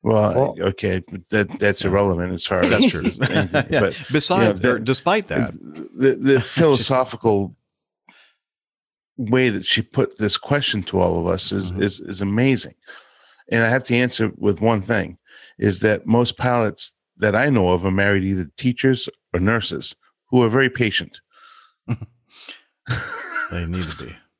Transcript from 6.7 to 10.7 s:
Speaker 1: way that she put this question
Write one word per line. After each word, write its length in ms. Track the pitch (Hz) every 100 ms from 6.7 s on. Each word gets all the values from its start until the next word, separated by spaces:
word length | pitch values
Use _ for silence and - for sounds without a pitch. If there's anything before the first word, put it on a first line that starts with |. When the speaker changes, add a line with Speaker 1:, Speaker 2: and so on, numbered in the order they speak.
| 131 - 127 127 - 117 101 98 - _ _ _ _ _ _ _ _ _ _ _ _ _ _ _ -
Speaker 1:
way 320 | 113 127 127
that 160 | 98 -
she 160 | -
put 360 | - - - -
this 200 | 107 -
question 460 | - 143 -